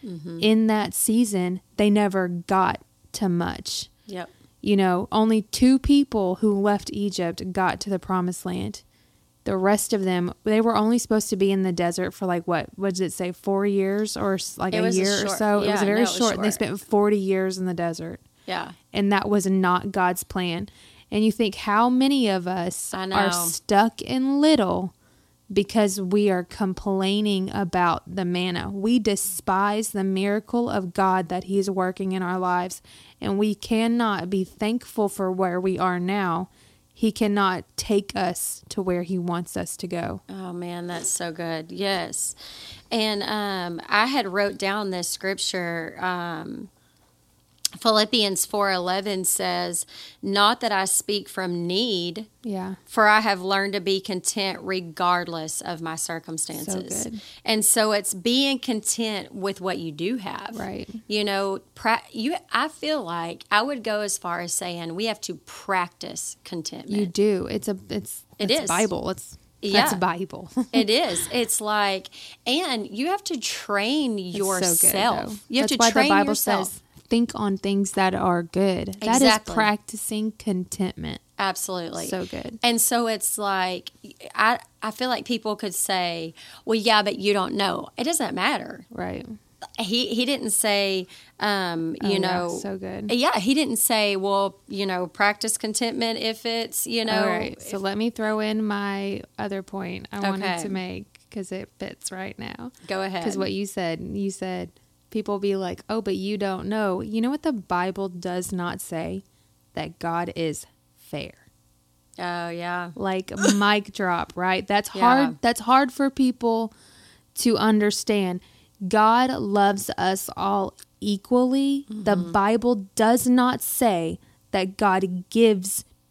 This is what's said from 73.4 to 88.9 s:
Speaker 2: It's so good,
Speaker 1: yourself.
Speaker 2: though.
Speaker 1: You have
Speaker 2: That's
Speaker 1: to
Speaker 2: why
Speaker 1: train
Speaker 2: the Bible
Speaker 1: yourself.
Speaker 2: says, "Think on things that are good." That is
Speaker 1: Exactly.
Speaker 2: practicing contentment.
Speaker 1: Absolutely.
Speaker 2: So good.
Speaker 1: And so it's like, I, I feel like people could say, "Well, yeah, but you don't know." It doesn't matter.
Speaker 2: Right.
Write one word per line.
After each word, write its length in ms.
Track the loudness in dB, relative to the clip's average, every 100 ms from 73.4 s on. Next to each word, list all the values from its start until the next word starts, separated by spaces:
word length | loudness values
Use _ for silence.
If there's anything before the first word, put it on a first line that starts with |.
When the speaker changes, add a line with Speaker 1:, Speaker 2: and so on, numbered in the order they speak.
| -6 -6 -4 -2 0 0 0 -2
Speaker 2:
It's 180 | -4 -4
so 60 |
good, 160 | -2 0
Speaker 1:
yourself. 680 | 2 4 4 4 2 0 -4
Speaker 2:
though. 60 | -10 -4
Speaker 1:
You 140 | 0
have 80 | 2
Speaker 2:
That's 20 |
Speaker 1:
to 60 | 4
Speaker 2:
why 140 | 4
Speaker 1:
train 180 | 6 4
Speaker 2:
the 60 | 4
Bible 160 | 4
Speaker 1:
yourself. 360 | 0 0 0 -2
Speaker 2:
says, 140 | -8 -16 -20 -2
"Think 220 | 0 0 -2
on 220 | -2 0
things 340 | 0 0 0
that 240 | 2 2 2
are 260 | 2 0
good." 520 | 0 0 2 2 -4 -4
That 160 | 2 6
is 40 |
Speaker 1:
Exactly. 300 | 6 4 2
Speaker 2:
practicing 800 | 0 2 0 -4 -10 -6 -4 -4 -4
contentment. 800 | -4 -4 -4 -4 -4 -4 -10 -10 -10 -4
Speaker 1:
Absolutely. 680 | -2 -2 -6 -6 -6 -8 -6
Speaker 2:
So 180 | -6 -6
good. 320 | -8 -10 0
Speaker 1:
And 160 | 2 4
so 280 | 2 2 0
it's 300 | -2 -2 -2
like, 540 | 0 0 0 -2 -8 -18 -20 -20 -8
I, 260 | 2 2 2 -4 _
I 100 | -8
feel 180 | -4 -2
like 160 | -2 -2
people 320 | -2 -2 -4
could 180 | -4 -4
say, 580 | -2 0 -2 -4 -8 -12 -20 -10
"Well, 160 | 0 2
yeah, 240 | 6 6
but 160 | 6 2
you 140 | 2
don't 220 | 2 2 0
know." 340 | 0 -2 -6 -6
It 80 | -2
doesn't 280 | -2 -2
matter. 520 | 0 0 0 -4 -14
Speaker 2:
Right. 380 | -14